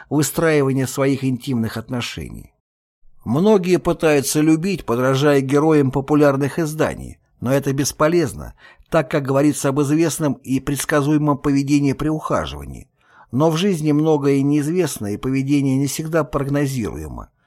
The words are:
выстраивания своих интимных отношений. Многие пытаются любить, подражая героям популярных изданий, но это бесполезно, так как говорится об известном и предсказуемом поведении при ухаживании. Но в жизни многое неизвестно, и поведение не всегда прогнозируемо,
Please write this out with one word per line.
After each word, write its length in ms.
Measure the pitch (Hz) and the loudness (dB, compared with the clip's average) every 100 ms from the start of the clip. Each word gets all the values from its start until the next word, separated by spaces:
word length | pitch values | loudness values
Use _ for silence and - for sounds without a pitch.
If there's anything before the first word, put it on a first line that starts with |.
| - | -4
выстраивания 760 | 143 147 - 165 151 135 131 127 | -2 0 0 2 2 2 0 -2
своих 380 | - 135 135 135 | 0 0 0 -2
интимных 500 | 123 143 120 113 113 | -4 -4 -2 -2 -6
отношений. 760 | - 123 - - 69 53 - _ _ _ _ _ - - - | -8 -8 -8 -10 -12 -14 -20 _ _ _ _ _ -20 -14 -4
Многие 520 | 135 208 208 175 175 | 2 4 4 4 0
пытаются 640 | 175 160 160 147 - 156 | 2 0 2 2 2 2
любить, 460 | 156 160 190 180 - | 4 2 0 -4 -2
подражая 560 | 117 127 135 147 139 | 0 0 2 4 2
героям 500 | 131 143 160 151 135 | 2 2 4 4 2
популярных 680 | 139 131 147 147 135 139 - | -2 0 4 4 4 -2 -2
изданий, 580 | 156 156 113 65 64 - _ _ | -4 -2 -4 -4 -12 -16 _ _
но 100 | 113 | -2
это 220 | 139 139 | 0 0
бесполезно, 800 | 135 135 - 156 175 131 73 60 - - - _ | -2 -4 0 0 2 0 -6 -14 -18 -20 -20 _
так 220 | 165 139 | -2 0
как 140 | 151 135 | -2 0
говорится 420 | 135 147 131 143 | 2 2 2 0
об 140 | 135 | 0
известном 520 | 139 156 165 135 147 123 | 0 2 0 0 -4 -4
и 260 | 120 131 | -4 -4
предсказуемом 760 | 143 143 - 151 139 151 147 135 | -2 -4 0 0 2 2 2 0
поведении 520 | 147 139 139 143 143 | 0 0 2 2 2
при 160 | - 151 | 0 -4
ухаживании. 840 | 156 - 113 76 69 71 64 - _ _ _ _ | -4 -2 -4 -4 -10 -14 -16 -20 _ _ _ _
Но 180 | 123 165 | 0 2
в 60 | 165 | 2
жизни 340 | 202 165 151 | 0 0 0
многое 500 | 147 156 147 139 139 | 2 2 2 2 2
неизвестно, 680 | 143 147 143 180 160 - 104 | 2 0 0 0 -2 -4 -6
и 100 | 104 | -4
поведение 580 | 131 135 135 147 139 131 | -2 -2 0 0 2 0
не 120 | 139 | 0
всегда 360 | - 160 160 | -4 -2 -2
прогнозируемо, 1080 | 151 143 139 143 139 131 95 76 76 60 - _ | -2 -4 -2 -2 -2 -2 -6 -8 -10 -12 -16 _